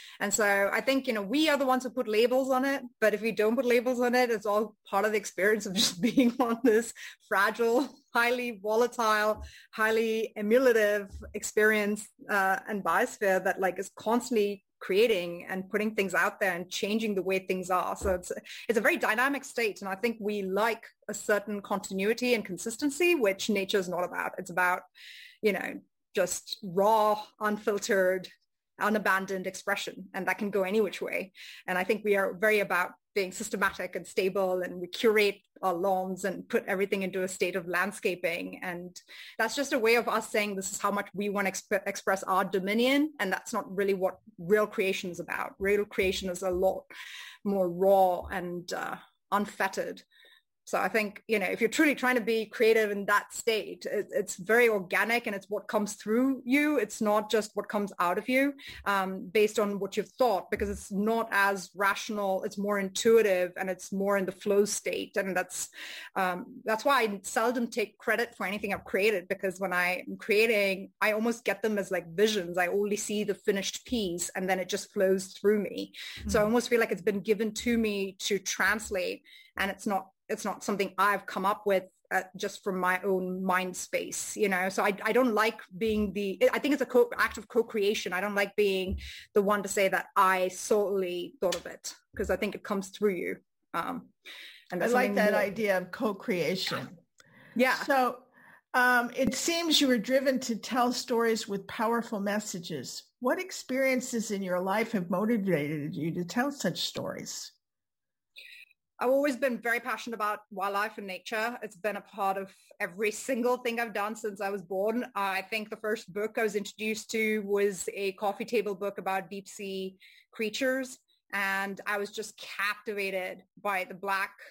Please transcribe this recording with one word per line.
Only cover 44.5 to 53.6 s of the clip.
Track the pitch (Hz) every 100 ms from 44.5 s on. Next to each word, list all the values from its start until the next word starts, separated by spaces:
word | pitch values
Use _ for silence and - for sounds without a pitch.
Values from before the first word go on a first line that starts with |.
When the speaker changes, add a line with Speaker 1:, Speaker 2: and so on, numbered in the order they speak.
| 214 208
Speaker 1:
creation | 220 190 - 185
is | 175
about. | - - - -
Real | 196 202 208
creation | - 190 190 190
is | 180
a | 185
lot | 180 190 180 - - - - - -
more | 202 196 180
raw | 175 190 196 185 175 -
and, | 190 175 175 175
uh, | - - - - _ -
unfettered. | 202 202 - 196 196 170 180 _ _ - _ _ _ -
So | 190
I | 190
think, | 220 208 - -
you | 214
know, | 185
if | 190
you're | 226
truly | - 311 -
trying | 247
to | 254
be | 202 226 214
creative | - 220 226 208
in | 202 196
that | 202 -
state, | - - 214